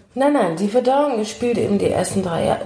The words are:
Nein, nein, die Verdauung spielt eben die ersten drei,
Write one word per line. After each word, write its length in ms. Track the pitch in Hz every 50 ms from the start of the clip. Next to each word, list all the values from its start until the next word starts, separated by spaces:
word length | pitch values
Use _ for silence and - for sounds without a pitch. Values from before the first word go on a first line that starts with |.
| - _ -
Nein, 180 | 240 269 294
nein, 240 | 294 262 202 170 160
die 120 | 170 208 202
Verdauung 540 | 220 254 233 254 269 285 294 285 247 214 214
spielt 320 | - - - 240 240 233 -
eben 180 | 220 - 202 190
die 120 | 185 -
ersten 320 | - - - - - 196
drei, 340 | 190 170 165 - - - - - -